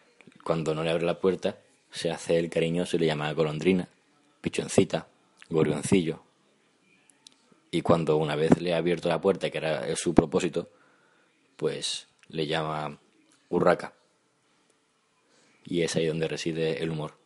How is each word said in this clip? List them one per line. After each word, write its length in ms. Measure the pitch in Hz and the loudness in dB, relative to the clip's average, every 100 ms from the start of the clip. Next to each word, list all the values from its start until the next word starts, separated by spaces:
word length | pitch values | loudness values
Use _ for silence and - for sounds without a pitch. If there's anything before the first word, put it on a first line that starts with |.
| _ _ - - | _ _ -20 -6
cuando 300 | - 82 78 | -2 0 0
no 100 | 78 | 0
le 60 | 82 | 0
abre 160 | 85 85 | 2 0
la 120 | 85 | 2
puerta, 400 | 95 87 95 - _ _ _ | 2 2 -2 -6 _ _ _
se 200 | - 85 | -6 -4
hace 280 | 78 - 85 | -4 0 2
el 120 | 85 | 2
cariñoso 460 | 82 82 87 87 85 | 0 0 0 0 0
y 40 | |
le 60 | 80 | 2
llama 260 | 76 76 | 0 -2
golondrina, 560 | 76 78 76 85 95 - _ _ _ _ _ | 0 -2 0 2 2 0 _ _ _ _ _
pichoncita, 680 | - - 76 - 90 80 - _ _ _ - | -6 -4 -4 -4 -4 -6 -8 _ _ _ -6
gorrioncillo. 760 | 80 76 76 - 98 80 78 - _ _ _ _ _ _ _ _ _ - - _ _ _ | -2 0 -2 0 0 0 -6 -14 _ _ _ _ _ _ _ _ _ -20 -20 _ _ _
Y 100 | 85 | -2
cuando 380 | - 85 78 78 | 2 4 4 2
una 180 | 78 73 | 2 2
vez 240 | 80 82 | 2 2
le 140 | 87 | 2
ha 20 | 82 | 0
abierto 320 | 85 82 85 | 2 0 0
la 140 | 82 | 2
puerta, 280 | 98 87 78 | 2 0 -2
que 80 | 76 | -2
era 380 | 78 73 - 78 | -2 -2 -2 -2
su 180 | 87 | 2
propósito, 560 | 78 80 87 87 85 - _ _ _ _ _ _ _ _ - | 2 2 2 0 -2 -6 _ _ _ _ _ _ _ _ -6
pues 520 | 76 - - - - _ - | -4 -2 -6 -8 -12 _ -10
le 180 | 80 73 | -6 -2
llama 540 | 80 78 78 73 73 _ _ _ _ - | -2 -2 -4 -6 -10 _ _ _ _ -2
urraca. 460 | 87 87 82 - - _ _ _ _ _ _ _ _ _ _ _ _ _ _ _ _ | 4 4 4 0 -16 _ _ _ _ _ _ _ _ _ _ _ _ _ _ _ _
Y 160 | - 85 | -4 -2
es 160 | 80 82 | 0 0
ahí 100 | 82 | 0
donde 220 | 82 80 | 0 -2
reside 540 | 73 85 80 80 78 | -2 -4 -2 -2 -2
el 80 | 82 | -4
humor. 240 | 78 76 - | -4 -8 -12